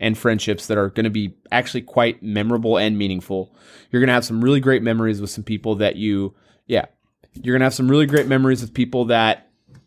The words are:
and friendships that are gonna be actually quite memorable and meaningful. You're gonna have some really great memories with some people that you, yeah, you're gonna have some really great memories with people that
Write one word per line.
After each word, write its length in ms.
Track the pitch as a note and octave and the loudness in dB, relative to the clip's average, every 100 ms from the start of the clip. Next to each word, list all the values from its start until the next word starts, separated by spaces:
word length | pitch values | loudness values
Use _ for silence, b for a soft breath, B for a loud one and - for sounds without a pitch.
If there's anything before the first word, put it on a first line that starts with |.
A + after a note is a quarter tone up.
and 160 | A2 A2 | -2 0
friendships 500 | A#2+ A2 - G2+ - | 0 0 0 -4 -2
that 100 | G#2 | 0
are 120 | G2 | 0
gonna 200 | A2+ A2+ | 0 -2
be 260 | G#2+ G2+ - - | -2 -6 -8 -4
actually 300 | A#2+ B2 B2+ | -4 -2 -6
quite 380 | B2 B2+ A#2 A2+ | -6 0 0 -2
memorable 540 | G#2+ G#2 G#2+ A#2 A2+ G2 | -6 -4 -2 -2 0 0
and 200 | G#2+ G#2 | 0 -2
meaningful. 580 | G2 F#2 - F#2+ F#2 b b b b | -2 -4 -6 -8 -8 b b b b
You're 120 | B2 | 0
gonna 120 | C3 | 2
have 120 | B2 A#2+ | 2 0
some 160 | A2+ | 0
really 160 | B2 C#3+ | 2 2
great 220 | C3 C3 | 4 2
memories 380 | A#2 A2+ A2+ G2+ | 2 0 0 -2
with 80 | G2+ | -6
some 140 | - G#2+ | -10 -8
people 300 | G#2 A2+ G#2 | -6 -4 -2
that 200 | G#2 F#2 | -2 -2
you, 380 | G#2 G2+ F#2+ - b b b | -2 -2 -4 -8 b b b
yeah, 180 | A2+ - _ _ _ _ - | -2 -2 _ _ _ _ -10
you're 140 | B2 C3 | -2 2
gonna 100 | C3 | 2
have 80 | |
some 160 | C3 B2+ | 2 2
really 160 | C#3+ D3 | 4 4
great 220 | D3 C3 | 2 2
memories 340 | C3+ C3 B2 | 2 2 0
with 120 | A2+ | -2
people 320 | - B2 B2 A#2 | -4 -2 -2 2
that 440 | A#2 A2 A2 _ _ _ - | 2 2 0 _ _ _ -20